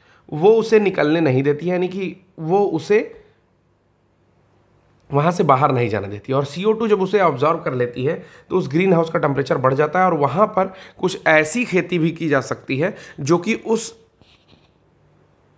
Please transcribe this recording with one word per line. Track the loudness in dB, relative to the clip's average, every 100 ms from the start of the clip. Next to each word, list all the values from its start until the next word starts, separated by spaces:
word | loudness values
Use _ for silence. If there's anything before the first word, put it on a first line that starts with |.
| _ _ -14
वो | 0 4
उसे | 4 4 2
निकलने | 2 0 0 2
नहीं | 2 2
देती | 0 -2 -2
है, |
यानी | -2 -4
कि | -4 -8 -10 _ -10
वो | -2 0 0
उसे | -2 0 0 0 -10 _ _ _ _ _ _ _ _ _ _ _ _ _ _ _ _ _ _ -4
वहाँ | 0 2
से | 2
बाहर | 2 4 4
नहीं | 2 0
जाने | -2 -6
देती। | -10 -4
और | -2 -2
सीओ | -2 -2
टू | 0 0
जब | 0
उसे | 0 2
ऑब्जर्व | 2 2 0 0
कर | -4
लेती | -4 -4 -2 -4
है, | -4 -10 -20 -4
तो | -4
उस | 0
ग्रीन | 0 2
हाउस | 2 2
का | -2
टेम्परेचर | 0 -2 -2 0
बढ़ | 2
जाता | 2 0 2
है | 0
और |
वहाँ | 2 0 2 0
पर | 0 -4 -6 -20 -6
कुछ | -4 -2 2
ऐसी | 2 2 -2 -2
खेती | -2 0 0
भी | 0
की | -2 0
जा | 0
सकती | -2 -8 -6 -4
है, | -4 -6 -16 -8
जो | 0 0
कि | 0 -4
उस, | -2 -4 -4 -14 _ _ _ _ _ _ _ _ _ _ _ _ _ _ _